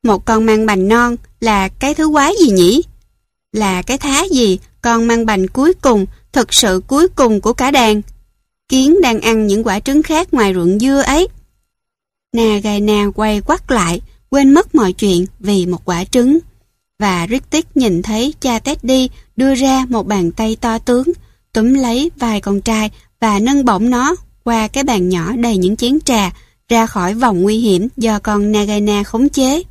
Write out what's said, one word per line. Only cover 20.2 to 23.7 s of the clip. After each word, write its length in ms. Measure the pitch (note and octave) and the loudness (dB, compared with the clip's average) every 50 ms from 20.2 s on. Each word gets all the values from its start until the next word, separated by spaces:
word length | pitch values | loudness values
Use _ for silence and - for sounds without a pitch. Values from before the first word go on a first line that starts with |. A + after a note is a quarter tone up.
| F3 E3+ | 0 -2
tay 240 | - - A3 A3 A3+ - | -2 -4 -4 -4 -4 -4
to 180 | - A#3 A3+ A3+ | -4 -4 -4 -4
tướng, 260 | - - A#3+ B3 C4 D#4+ F4 - - _ _ _ _ _ | -2 0 0 0 0 -2 -4 -6 -10 _ _ _ _ _
túm 220 | _ A3+ A3 A#3+ C4+ | _ 0 2 2 2
lấy 360 | C#4 C4 A#3+ A#3 B3+ D4 E4+ - | 2 0 -2 -2 -2 -2 -4 -4
vai 240 | - B3 A3+ G#3+ G3+ | -4 -4 -4 -4 -4
con 200 | - G3+ G3+ G3+ | -4 -4 -4 -4
trai 300 | - A3+ A3 A3 G#3+ G#3 - - _ _ _ _ | -2 -2 -2 -2 -2 -4 -6 -12 _ _ _ _
và 180 | A#3+ A3 G#3 G3 | -2 0 0 0
nâng 260 | G#3+ B3+ C#4 C#4+ C4 | 0 2 2 2 2
bổng 260 | B3 | 0